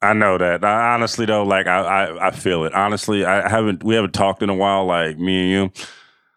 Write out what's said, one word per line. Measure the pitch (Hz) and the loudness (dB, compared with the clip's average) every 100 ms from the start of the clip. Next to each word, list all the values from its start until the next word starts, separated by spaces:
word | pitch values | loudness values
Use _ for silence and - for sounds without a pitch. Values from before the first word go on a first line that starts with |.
I | 101 | 2
know | 107 104 92 | 4 4 2
that. | 90 87 | 2 0
I, | 101 107 117 | 0 2 0
honestly, | 120 113 - 110 | 0 -2 -2 -2
though, | 107 | 0
like, | 101 95 90 | 2 0 2
I, | 90 | 0
I, | 87 98 95 82 92 | 2 0 0 -2 -4
I | |
feel | - 98 87 | -2 -2 -2
it. | 78 | -2
Honestly, | 95 101 107 - 104 | 0 0 -2 -2 -2
I | 90 101 90 | 2 0 2
haven't, | 110 110 90 | 0 0 -2
we | 107 | 0
haven't | 113 98 | 0 0
talked | - 98 95 | 0 0 0
in | 104 | -2
a | |
while, | 95 98 98 92 | 0 2 2 0
like, | 87 82 78 | 0 -2 -2
me | 90 95 | -2 0
and | 92 98 95 | 2 2 0
you. | - - - - _ _ | -4 -18 -20 -20 _ _